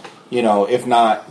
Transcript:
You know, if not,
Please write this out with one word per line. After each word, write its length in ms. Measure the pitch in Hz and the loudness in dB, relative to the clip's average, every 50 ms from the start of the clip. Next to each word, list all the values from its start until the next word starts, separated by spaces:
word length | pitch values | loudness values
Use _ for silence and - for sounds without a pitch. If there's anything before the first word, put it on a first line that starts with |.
| - - - - - - | -20 -20 -20 -20 -14 -8
You 120 | - 123 | -4 -2
know, 240 | 120 110 104 101 101 | 0 0 2 0 0
if 200 | 98 123 123 120 123 | 0 0 -2 -2 0
not, 380 | 123 117 117 113 107 - - - | 2 2 2 2 0 -2 -6 -14